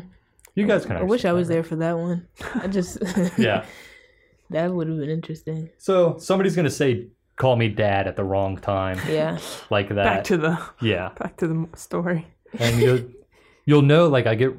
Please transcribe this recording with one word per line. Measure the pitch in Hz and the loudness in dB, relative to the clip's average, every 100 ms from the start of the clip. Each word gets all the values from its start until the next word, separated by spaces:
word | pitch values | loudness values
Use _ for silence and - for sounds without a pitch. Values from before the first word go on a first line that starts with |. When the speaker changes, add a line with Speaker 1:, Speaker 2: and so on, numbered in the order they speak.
| - _ _ _ - | -4 _ _ _ -8
Speaker 1:
You | - 208 | -2 2
guys | 196 - | 2 0
can | 170 | -2
Speaker 2:
I | |
wish | 185 240 | 0 0
I | 190 | 2
Speaker 1:
understand | 175 | 0
Speaker 2:
was | 170 | 2
Speaker 1:
that, | |
Speaker 2:
there | 165 | 0
Speaker 1:
right? | 165 | -2
Speaker 2:
for | 160 | -2
that | 165 170 | -2 -2
one. | 170 175 - - - 226 | -2 -4 -6 -16 -10 -6
I | 190 | -4
just | 190 180 - 185 202 | -2 -4 -6 -4 0
<laughs> | 175 - | 0 2
Speaker 1:
Yeah. | 113 98 - - - - _ _ _ _ - | 2 2 -2 -18 -20 -20 _ _ _ _ -6
Speaker 2:
That | 156 175 | -2 -2
would | 180 160 | -2 -4
have | 160 | -4
been | 143 | -4
interesting. | 160 - 156 - 160 160 _ | -6 -8 -12 -8 -10 -10 _
Speaker 1:
So | - 190 170 165 | 0 2 2 0
somebody's | - 190 190 | -2 2 2
gonna | 170 143 | 2 0
say, | - 139 110 - _ _ - | 2 0 0 -4 _ _ 0
"Call | 131 120 | 2 4
me | 113 | 2
dad" | 107 104 98 95 | 0 0 0 -2
at | 98 | -4
the | |
wrong | 95 95 98 95 | -2 0 -2 -4
time. | - 95 95 92 147 | -2 -2 -2 -4 -4
Speaker 2:
Yeah. | 156 156 170 - - - | -2 -2 -4 -10 -12 -2
Speaker 1:
Like | 104 101 | -2 0
that. | 101 | 0
Speaker 3:
Back | 98 98 | 0 0
to | 104 175 | 0 0
the, | 156 170 - - | 0 -2 -6 -4
Speaker 1:
Yeah. | 113 90 92 - | -2 -2 -4 -8
Speaker 3:
back | 180 - | -10 -6
to | 165 | -4
the | |
m-, | 160 160 | -4 -6
story. | - - 175 175 170 - _ _ 220 | -10 -8 -6 -2 -4 -6 _ _ -2
Speaker 1:
And | 117 117 | 0 4
you'll, | 127 123 117 - - | 4 4 -2 -16 -20
Speaker 2:
<laughs> | _ _ _ | _ _ _
Speaker 1:
you'll | - 147 | 4 6
know, | 139 156 170 | 8 6 6
like, | 131 117 | 4 2
I | |
get, | 113 131 | 2 0